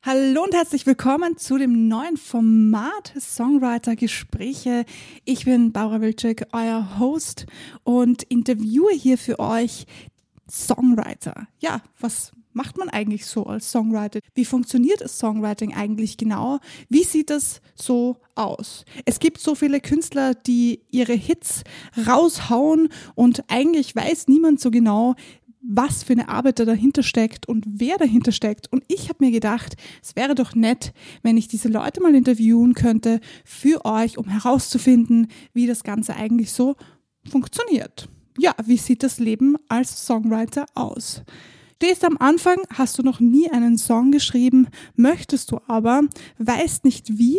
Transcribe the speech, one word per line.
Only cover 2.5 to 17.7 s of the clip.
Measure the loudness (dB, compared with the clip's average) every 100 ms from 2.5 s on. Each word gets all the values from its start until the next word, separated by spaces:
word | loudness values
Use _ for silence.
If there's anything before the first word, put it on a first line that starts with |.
| 6 4 2 -2 -8 -12 -12
Songwriter-Gespräche. | -10 -4 0 0 0 -2 -4 -2 -4 -6 -10 -10 -8 -6 -4 -4 -4 -12 -20 -16 -6
Ich | -4
bin | 2 2 2
Barbara | 0 -4 -2
Wilczek, | -2 -2 -4 -4 -6
euer | -6 -4 -4 -6 -2
Host, | -2 -2 -6 -10 -14 -20 -20 -10
und | -2 2 2 0
interviewe | -2 -2 0 -2 0 2 2
hier | 2 2 0
für | -2 -6
euch | -4 -2 -4 -6 -18 -20 -20 _ _ _ -10
Songwriter. | -6 -2 2 2 2 -2 -10 -14 -14 -20 _
Ja, | -8 -8 _ _
was | -8 -8 -10 _ _
macht | -12 -10 -10
man | -8
eigentlich | -6 -6 -6 -8
so | -8
als | -8 -8 -4
Songwriter? | -4 -2 -4 -4 -10 _
Wie | -6 -2
funktioniert | -2 -2 0 2 0
das | -4 -6
Songwriting | -4 -4 -4 -6 -8
eigentlich | -6 -6 -4 -6 -4
genau? | -4 -2 -4 -6 -8 -20 0
Wie | 2
sieht | 2 0 -2
das | -4 -4 -8 _